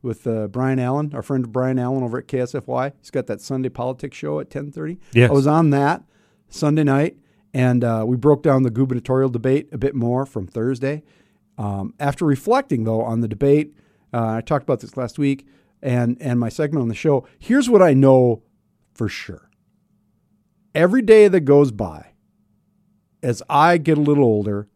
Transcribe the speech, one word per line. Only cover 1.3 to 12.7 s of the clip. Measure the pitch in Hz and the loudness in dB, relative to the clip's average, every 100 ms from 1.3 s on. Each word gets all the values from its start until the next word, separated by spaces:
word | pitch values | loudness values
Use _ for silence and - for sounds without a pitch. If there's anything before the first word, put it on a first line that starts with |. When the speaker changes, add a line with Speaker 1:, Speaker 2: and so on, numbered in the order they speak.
| 135 120 | -4 -4
Speaker 1:
Brian | 117 131 127 | -4 -2 -2
Allen | 123 135 | -4 -4
over | 123 123 | -4 -8
at | - | -6
K | 131 | -6
S | 123 | -6
F | 139 - | -8 -6
Y. | 127 135 - | -6 -6 -10
He's | - | -10
got | 139 - | -8 -6
that | 104 | -10
Sunday | - 135 131 | -8 -6 -6
politics | - 123 131 143 - | -6 -8 -8 -14 -12
show | 147 151 | -8 -8
at | 147 | -8
ten | 143 143 | -12 -12
thirty. | 139 156 180 - | -12 -12 -12 -2
Speaker 2:
Yes. | 117 123 | 2 4
Speaker 1:
I | |
was | 143 139 | 4 2
on | 156 160 | 2 2
that | 139 143 175 _ _ _ _ _ | 2 0 -2 _ _ _ _ _
Sunday | - 151 156 | -4 -2 0
night, | 143 135 160 - _ _ _ | 2 0 -2 -6 _ _ _
and, | 131 127 123 120 | -2 0 2 0
uh, | 113 110 | -2 -2
we | 123 | 0
broke | 139 143 | 2 2
down | 160 131 | 2 2
the | 131 | 0
gubernatorial | 110 135 123 - 131 135 | 0 -2 -2 -2 -2 0
debate | 120 127 139 156 | -2 -2 -2 -2
a | 131 | -6
bit | 139 139 | -4 -2
more | 117 127 135 | -2 -2 -4
from | - 95 | -10 -10
Thursday. | 120 117 127 135 151 _ _ _ _ _ - | -6 -4 -4 -6 -8 _ _ _ _ _ -10
Um, | 104 98 98 - | -8 -6 -8 -6
after | 143 139 165 | -6 -2 -2
reflecting, | 135 - 247 269 | 0 0 -2 0